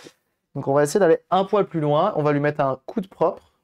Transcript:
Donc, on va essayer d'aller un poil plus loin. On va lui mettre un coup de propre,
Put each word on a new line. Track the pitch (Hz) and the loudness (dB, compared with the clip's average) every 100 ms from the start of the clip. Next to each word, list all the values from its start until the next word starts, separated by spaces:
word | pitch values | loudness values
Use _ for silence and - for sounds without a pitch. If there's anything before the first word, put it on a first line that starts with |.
| - _ _ _ _ | -20 _ _ _ _
Donc, | 143 135 | -8 0
on | |
va | 143 | 0
essayer | 147 208 | 2 2
d'aller | 170 165 - | 2 2 0
un | 185 196 | -2 0
poil | 208 190 | -2 -2
plus | 165 | -2
loin. | 147 147 196 151 | 0 0 0 0
On | |
va | 147 | 0
lui | 147 | 0
mettre | 147 147 | -2 -2
un | 135 131 | -4 -4
coup | - - | -8 -10
de | 185 | -10
propre, | - 170 - _ _ | -2 -2 -2 _ _